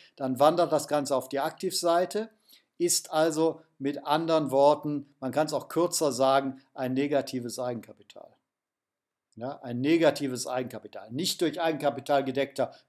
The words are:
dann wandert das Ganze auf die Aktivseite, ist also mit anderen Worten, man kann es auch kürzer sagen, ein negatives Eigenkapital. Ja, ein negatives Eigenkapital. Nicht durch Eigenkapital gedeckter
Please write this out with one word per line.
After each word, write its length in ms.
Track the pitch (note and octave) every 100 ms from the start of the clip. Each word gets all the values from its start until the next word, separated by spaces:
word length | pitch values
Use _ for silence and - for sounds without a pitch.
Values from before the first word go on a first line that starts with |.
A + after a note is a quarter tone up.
| - -
dann 200 | C3 B2+
wandert 360 | D3 E3+ E3
das 160 | D3+ C#3+
Ganze 260 | D3 C3+ C3+
auf 140 | B2+
die 100 | C3+
Aktivseite, 880 | D3+ - F#3+ - E3+ E3+ F3+ G#3 A3 _ _ _ _ -
ist 320 | F3 - -
also 520 | D#3+ E3 D#3 E3 D#3+ _ -
mit 260 | C3+ C#3+ D3
anderen 460 | D3+ E3 D#3+ C#3+
Worten, 640 | C3+ C#3+ D3 D3+ D3 - _
man 100 | C3
kann 160 | C3 D#3
es 60 |
auch 160 | C#3+ -
kürzer 420 | - C4 - D#3
sagen, 500 | A#2+ C3+ C3+ C3+ C3 _
ein 200 | - B2+
negatives 640 | C3 C#3+ C#3+ - C3 A#2 A2
Eigenkapital. 760 | B2 A#2+ G2+ G#2 - - - _ _ _ _ _ _ _ _ _ _ -
Ja, 240 | B2 D3
ein 180 | C3+ A#2+
negatives 640 | C#3 E3 D#3+ - C#3+ B2 -
Eigenkapital. 640 | B2+ B2+ A2 G#2 - G#2+
Nicht 280 | B2 F3 -
durch 220 | E3 D3+
Eigenkapital 640 | E3 D#3 C#3+ B2+ B2+ C#3+ C3
gedeckter 500 | C3 C#3 - B2 -